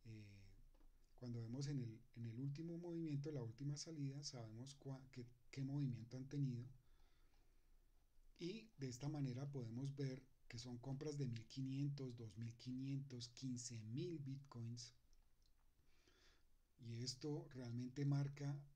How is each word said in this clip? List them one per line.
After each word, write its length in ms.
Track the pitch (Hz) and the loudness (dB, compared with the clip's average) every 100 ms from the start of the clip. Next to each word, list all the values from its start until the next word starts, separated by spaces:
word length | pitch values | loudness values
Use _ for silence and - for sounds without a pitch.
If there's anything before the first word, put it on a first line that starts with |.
Eh, 400 | 113 110 104 101 101 - - - - - - - | -10 -10 -10 -12 -16 -16 -18 -18 -20 -20 -20 -8
cuando 240 | 123 117 | -2 0
vemos 280 | 113 127 143 | 0 0 2
en 120 | 139 | 2
el, 220 | 113 107 - 117 | 2 -4 -12 -6
en 120 | 117 | -4
el 100 | 113 | 0
último 400 | 139 143 165 170 | 0 0 -2 -2
movimiento, 540 | 175 165 165 143 143 | 0 0 2 2 2
la 100 | 147 | 0
última 360 | 113 113 139 143 | -2 0 0 0
salida, 440 | 165 160 139 135 143 | -2 0 0 0 -4
sabemos 520 | 123 110 110 135 143 | -4 -6 -6 -8 -8
cua-, 320 | 139 131 - | -6 -6 -6
qué, 140 | - 120 - - | -8 -8 -10 -10
qué 120 | 139 | 0
movimiento 540 | 135 143 139 110 110 127 | 2 6 4 4 -2 -4
han 100 | 135 | 0
tenido. 380 | 147 131 120 120 - - - - - - - - - - - - - - - - - | 4 4 4 -2 -10 -18 -20 -20 -20 -20 -20 -20 -20 -20 -20 -20 -20 -20 -20 -18 -4
Y 320 | 170 220 220 - | -4 -4 -8 -4
de 120 | 131 | -2
esta 180 | 117 143 | 0 0
manera 420 | 147 135 120 143 | 2 2 2 0
podemos 460 | 139 113 117 139 139 | 0 -2 0 0 2
ver 260 | 135 131 - - - | 0 0 -6 -20 -8
que 100 | 120 | -6
son 180 | 123 120 | -4 -4
compras 380 | 127 139 147 143 | -2 0 0 2
de 100 | 127 | 2
mil 180 | 117 - | 2 -4
quinientos, 680 | - 131 135 143 143 131 117 | 0 2 6 4 4 -2 -2
dos 200 | 113 107 | -6 -4
mil 160 | 117 117 | -4 -4
quinientos, 720 | 127 127 135 139 139 123 117 | -2 0 2 0 0 -4 -6
quince 500 | - 131 120 - 117 | -4 0 0 -2 -4
mil 360 | 107 123 180 165 | -2 0 0 0
bitcoins. 760 | 135 139 - 120 117 120 - - - - - - - - - - - - - - - - - - - - | -2 -4 -6 -4 -4 -4 -8 -14 -20 -20 -20 -20 -20 -20 -20 -20 -20 -20 -20 -20 -20 -20 -20 -20 -20 -10
Y 260 | 117 117 | -4 0
esto 440 | 127 - 151 147 - | 0 0 2 2 0
realmente 520 | 127 123 120 127 - | -6 0 0 0 4
marca 580 | 143 139 139 143 143 143 - | 8 8 6 2 0 0 -4